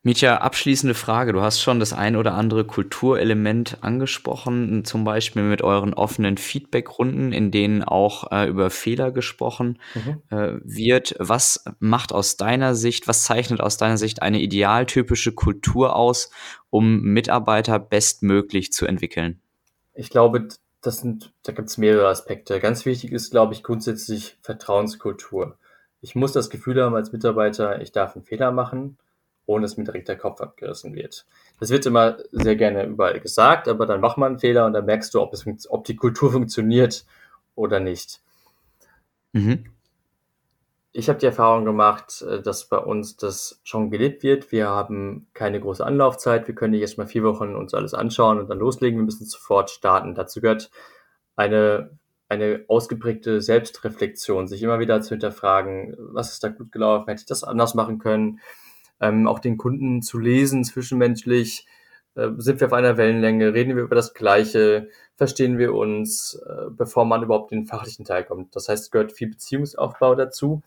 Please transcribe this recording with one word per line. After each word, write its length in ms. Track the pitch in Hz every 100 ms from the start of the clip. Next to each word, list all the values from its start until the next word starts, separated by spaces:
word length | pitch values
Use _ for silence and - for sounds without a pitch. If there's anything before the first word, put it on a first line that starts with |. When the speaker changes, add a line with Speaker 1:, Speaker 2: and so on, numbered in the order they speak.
Speaker 1:
Mitja, 340 | 120 120 131 117
abschließende 580 | 135 - 139 135 135 117
Frage. 360 | - 117 123
Du 100 | 95
hast 200 | 107 -
schon 180 | - 120
das 140 | 107
ein 220 | - 104 110
oder 180 | 113
andere 320 | 92 110 110 110
Kulturelement 1160 | - 95 - 131 113 113 107 107 113 117 117
angesprochen, 1000 | - 123 131 - - - 127 123 113 110
zum 200 | 110 117
Beispiel 400 | 107 107 107 110
mit 180 | 104 104
euren 320 | 95 101 101
offenen 440 | - 110 - 101 98
Feedbackrunden, 920 | - 143 - 123 - - 123 135 131
in 200 | 110 104
denen 320 | 104 101 104
auch, 480 | - 92 101 - -
äh, 160 | 98 98
über 220 | 95 95
Fehler 400 | - 113 120 131
gesprochen, 680 | 127 - - 120 - 123 120 -
Speaker 2:
Mhm. 280 | 113 117 151 - 107
Speaker 1:
äh, 180 | 104 -
wird. 520 | - 104 113 127 127 -
Was 440 | 92 120 - - - -
macht 360 | 107 120 -
aus 220 | - 98 -
deiner 380 | 104 127 131
Sicht, 340 | 117 117 - -
was 160 | 117 -
zeichnet 360 | 117 117 117
aus 160 | 104 -
deiner 200 | 110 110
Sicht 260 | 110 110
eine 180 | 95 107
idealtypische 920 | 98 101 101 113 127 135 123 120 117
Kultur 640 | - - 101 - 123 131 -
aus, 360 | 120 123 - - - - _
um 300 | 107 110 110
Mitarbeiter 760 | 101 104 - 117 110 107 113 107
bestmöglich 960 | - 104 - - 101 98 101 98 92
zu 140 | - 90
entwickeln? 520 | 92 87 - 85 87 _ _ _ _ _
Speaker 2:
Ich 160 | - 110
glaube, 380 | 123 117 117 110 - _ _
das 160 | 123 113
sind, 340 | 123 110 - _
da 80 | -
gibt's 260 | 110 110 -
mehrere 300 | 107 107 98
Aspekte. 520 | 95 - 101 - 98
Ganz 280 | 104 117 131
wichtig 240 | 123 120
ist, 180 | 120 -
glaube 240 | 117 110
ich, 80 | 110
grundsätzlich 760 | - 113 117 110 - 104 - -
Vertrauenskultur. 1160 | - - - 101 107 - 107 95 - 98 90 - _ _ _ _
Ich 140 | - 123
muss 160 | 135
das 180 | 135 117
Gefühl 320 | 139 127 127
haben 120 | 123 113
als 160 | 107
Mitarbeiter, 720 | 113 117 110 107 107 104 101
ich 80 | -
darf 240 | 104 95 -
einen 100 | -
Fehler 260 | 110 127
machen, 460 | 123 123 127 139 - _ _ _ _ -
ohne 180 | 107
dass 120 | 104 -
mir 80 |
direkt 240 | - 90 92
der 100 | 98
Kopf 220 | 98 -
abgerissen 560 | - - - - - -
wird. 300 | - - _ _ _ -
Das 100 | 110
wird 160 | 139 131
immer 320 | 117 113 113 -
sehr 240 | 113 110 107
gerne 300 | 107 101 101
überall 340 | 104 90 -
gesagt, 480 | - - 120 165 120
aber 180 | 110 110
dann 140 | 98
macht 180 | 117 143
man 120 | 135
einen 60 | 123
Fehler 260 | 123 120 113
und 80 |
dann 120 | 107 101
merkst 280 | 110 -
du, 80 | 110
ob 120 | -
es 100 | -
funkt-, 240 | 110 - -
ob 140 | -
die 120 | - 113
Kultur 360 | 123 117 139
funktioniert 760 | 123 113 - 110 120 120 - - _ _ _ _ -
oder 240 | 104 101
nicht. 420 | 95 87 - - _ _ _ _ _ _ _ _ _ _ _
Speaker 1:
Mhm. 300 | 107 104 147 - - _ _ _ _ _ _ _ _ _ _ _
Speaker 2:
Ich 140 | - 117
hab 100 | 143
die 60 | 131
Erfahrung 380 | 120 113 113 110
gemacht, 560 | 107 104 101 - -
äh, 200 | 92 101
dass 260 | 98 - -
bei 100 | 101
uns 380 | - 107 107 -
das 420 | 104 95 - -
schon 260 | - 113 104
gelebt 320 | 104 139 139
wird. 280 | 135 139 -
Wir 160 | 110 104
haben 580 | 101 101 104 98 101 -
keine 260 | - 104 101
große 260 | 98 92 -
Anlaufzeit. 640 | 139 135 123 127 117 117
Wir 80 | 110
können 160 | 110
nicht 100 | 107
erst 160 | 104 -
mal 100 | 104
vier 160 | 117
Wochen 320 | 110 107 104 101
uns 180 | 98
alles 200 | 104 101
anschauen 460 | 117 117 117 110 107
und 100 | 101
dann 100 | 98
loslegen. 400 | 120 127 127 113
Wir 60 | 110
müssen 200 | 110 107
sofort 440 | - - 98 98
starten. 460 | - 98 95 98 90
Dazu 260 | 92 -
gehört 280 | 113 110 - - - _ _ _ _ -
eine 640 | 104 107 107 104 - - _ _ -
eine 320 | 104 107 104 -
ausgeprägte 720 | 117 113 113 117 110 113 107
Selbstreflexion, 1080 | 104 117 117 - 110 - - - - 95 92
sich 160 | 98
immer 160 | 113 113
wieder 220 | 113 110
zu 80 | 107
hinterfragen, 880 | 107 107 104 101 95 95 95 - -
was 320 | - 110 117
ist 120 | - 107
da 20 |
gut 240 | - 117
gelaufen, 380 | 113 107 107 107
hätte 100 | 104
ich 60 | -
das 180 | 131
anders 320 | - 117 117 113
machen 240 | 110 110
können? 400 | 110 107 107 110 - - - - _ -
Ähm, 260 | 107 110 110
auch 120 | 110
den 180 | 123 110
Kunden 440 | 123 139 131 123
zu 160 | 117 117
lesen, 460 | 117 131 139 135
zwischenmenschlich, 1040 | 123 - 123 127 123 113 123 123 113 - - _ _ _ _ -
äh, 140 | 113 113
sind 240 | 117 139
wir 60 | 127
auf 60 |
einer 220 | 123 123 117
Wellenlänge, 580 | 110 113 113 110 107
reden 220 | 113 123 127
wir 80 |
über 120 | 117 120
das 180 | -
Gleiche, 720 | - 107 101 107 113 107 107 107 - _ -
verstehen 400 | 135 - 127 120
wir 160 | 120
uns, 640 | 107 107 107 110 - - -
äh, 340 | - - -
bevor 340 | - 117 123
man 180 | 113 117
überhaupt 300 | 113 107 -
in 120 | 110
den 40 | 107
fachlichen 380 | 110 110 - 98
Teil 180 | 92
kommt. 320 | 87 90 92 98
Das 140 | -
heißt, 160 | 107 -
es 60 |
gehört 200 | 113 107
viel 180 | - 113
Beziehungsaufbau 840 | - - 135 143 - 135 - 127 127
dazu 460 | 131 - 143 156